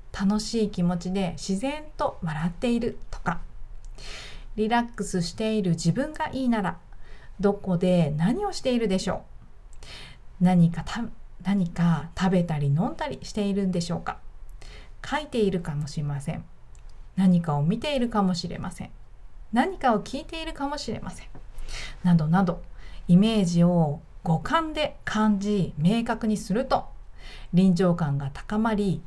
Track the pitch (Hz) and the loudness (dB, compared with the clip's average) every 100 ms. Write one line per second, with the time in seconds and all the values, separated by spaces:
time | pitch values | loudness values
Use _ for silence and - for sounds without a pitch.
0 | - - 196 214 - 233 208 - 175 175 | -12 -2 2 2 0 0 0 2 0 0
1 | 180 196 175 - - 196 269 302 302 - | -2 -2 -2 -4 -4 -2 -2 -4 -8 -2
2 | 302 - 165 151 170 - 247 240 233 - | -2 -2 -4 -2 -2 0 0 0 0 -4
3 | - - - 170 - - - - - - | -8 -4 -2 -2 -6 -8 -10 -10 -12 -12
4 | - - - - - - 220 240 233 - | -10 -12 -12 -12 -10 -2 2 2 2 -4
5 | 196 185 170 - 220 214 185 165 170 226 | -4 -2 -2 -2 0 2 2 2 2 2
6 | 294 311 311 254 254 220 185 170 - - | -2 -4 -4 0 2 2 0 -4 -12 -14
7 | - - - - 196 202 190 170 180 180 | -12 -12 -14 0 2 2 0 2 4 6
8 | 147 151 175 349 415 - 262 240 220 185 | 4 4 2 2 0 -2 0 2 2 0
9 | 190 - - - - - - - - - | 0 -4 -8 -18 -18 -20 -16 -14 -14 -14
10 | - - - - 180 180 170 170 165 220 | -16 -16 -18 2 4 6 6 2 -6 -6
11 | 226 - - - 190 202 175 - 170 156 | -6 -8 -14 -8 -2 0 0 2 2 2
12 | 156 - 185 185 170 151 143 143 233 330 | -2 -2 2 2 2 0 2 2 0 -2
13 | 302 - - 214 202 196 190 175 170 170 | -6 -6 -8 -4 -2 0 0 0 -2 -4
14 | - - - - - - - - - - | -6 -10 -12 -14 -14 -14 -14 -14 -16 -14
15 | - 285 294 247 202 175 170 143 156 - | -6 -6 -2 2 2 2 -2 -4 -4 -4
16 | 147 139 151 - - - - - - - | -4 -4 -4 -6 -10 -16 -18 -16 -16 -16
17 | - - 190 175 165 143 151 226 302 277 | -8 2 6 6 4 2 2 2 0 0
18 | 240 214 190 180 175 170 180 - - - | 2 2 2 0 -4 -6 -8 -10 -12 -14
19 | - - - - - 226 339 370 254 214 | -18 -16 -16 -16 0 2 2 2 2 2
20 | - 277 311 330 320 320 277 294 - - | 0 -8 -8 -8 -8 -6 -4 -4 -6 -6
21 | - - - - - - - - - - | -8 -10 -12 -12 -10 -6 -6 -6 -8 0
22 | 180 170 156 180 180 170 - - - - | 4 6 6 4 4 0 -8 -14 -12 -10
23 | - 180 220 220 175 170 175 175 156 147 | 6 8 8 4 4 6 6 6 2 0
24 | - - - 160 - 320 320 311 302 - | -10 -8 0 0 2 2 2 -2 -4 -4
25 | - 214 214 202 202 208 147 - 165 233 | -4 2 2 2 2 0 0 2 2 4
26 | 233 226 220 208 - 202 269 - - - | 2 -2 0 -2 0 -2 2 0 -2 -12
27 | - - - - - 170 190 170 185 170 | -14 -14 -14 -14 2 6 6 6 4 4
28 | 151 139 139 - - 208 226 208 202 143 | 0 0 -4 -8 -4 0 2 2 0 -2